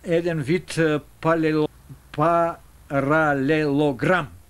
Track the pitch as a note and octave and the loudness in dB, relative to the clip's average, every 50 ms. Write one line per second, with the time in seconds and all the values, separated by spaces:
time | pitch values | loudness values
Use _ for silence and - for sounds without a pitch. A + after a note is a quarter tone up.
0 | - G3+ E3 E3+ E3+ F3 E3 D#3+ C3+ B2 E3+ F#3 - - - D#3 E3 D#3 D3+ C#3+ | -2 0 -2 0 0 -2 -4 -4 -2 -2 -2 -2 -2 -6 -2 0 0 0 0 -2
1 | - - - - - D#3+ E3 E3 D#3+ D#3 D#3 D#3 D3+ - - - - - C3+ - | -6 -10 -20 -4 0 0 0 2 0 0 0 0 -2 -2 -4 -14 -20 -20 -20 -20
2 | - - - D3 D3+ E3 E3+ E3+ E3+ E3+ F3 - - - - - - - D3 C#3 | -20 -12 -2 0 2 2 2 2 0 0 -4 -10 -18 -20 -20 -20 -12 -4 -4 -2
3 | C3+ C#3 D3+ D#3+ D#3+ D3+ C#3+ C#3 C3 C#3 D#3+ D#3 D#3 D3 C#3 C#3+ D3+ D3 C3+ A2+ | 0 2 2 2 2 2 0 0 0 0 0 0 0 0 0 2 0 0 0 -2
4 | C#3+ E3 F#3 F3 D3 - - - - | 0 0 0 0 -2 -6 -14 -20 -20